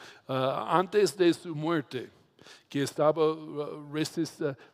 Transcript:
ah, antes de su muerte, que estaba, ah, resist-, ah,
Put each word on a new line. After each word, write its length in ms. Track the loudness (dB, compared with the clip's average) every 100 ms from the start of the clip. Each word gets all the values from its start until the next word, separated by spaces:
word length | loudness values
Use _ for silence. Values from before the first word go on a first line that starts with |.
| -20 -18 -6
ah, 400 | -2 0 -2 2 2
antes 380 | 4 2 2
de 180 | 4 4
su 220 | 2 -4
muerte, 540 | -6 -2 -2 -2 -8 -10 _ _ _ -20 -20 _
que 140 | -4
estaba, 400 | -2 2 2 4
ah, 640 | 2 0 -8 -8 -8 -10 -8
resist-, 500 | -4 -2 -2 -4 -2
ah, 160 | -4 -4 -14